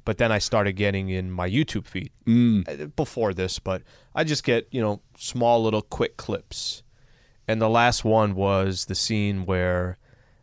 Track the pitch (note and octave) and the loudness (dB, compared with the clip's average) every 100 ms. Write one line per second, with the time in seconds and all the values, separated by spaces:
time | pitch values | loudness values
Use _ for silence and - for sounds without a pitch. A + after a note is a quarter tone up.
0 | - G2+ A#2 G#2+ - A2+ G2+ F#2+ G2+ G2 | -4 0 2 2 0 0 0 0 0 0
1 | F#2+ F#2 F#2 F2+ F2+ A#2+ D#3 G#2 - F#2 | -2 -4 -4 -4 -2 0 0 -4 -8 -10
2 | - _ - A#2+ A#2+ G#2+ E2+ C#2+ D2+ - | -10 _ 2 4 6 4 0 -8 -8 -6
3 | C#3+ - G#2+ F2 F#2 - - F#2 - - | -4 -2 -2 0 -4 -4 -6 -6 -8 -20
4 | _ - D#3+ D3 - A#2 - C3 G#2+ G#2 | _ -4 -2 -2 0 0 0 -2 -2 -4
5 | _ - - B2 A#2+ A#2 A2 G#2+ - - | _ -16 -8 0 4 4 2 0 -2 -2
6 | A#2+ - - G2+ - - - - _ _ | -2 -4 -6 -8 -8 -12 -10 -10 _ _
7 | _ _ _ _ - A2 A2 A#2 A#2+ - | _ _ _ _ -4 0 2 4 4 2
8 | A2 A2 G#2 F#2+ G2 G2 F#2+ F2+ - F#2+ | 2 4 2 2 2 2 0 -4 -6 -4
9 | - G#2+ G2+ G2 F#2 F#2 F2+ F2+ F2+ F2+ | -2 -2 -2 -2 -2 0 0 0 -4 -8
10 | _ _ _ _ | _ _ _ _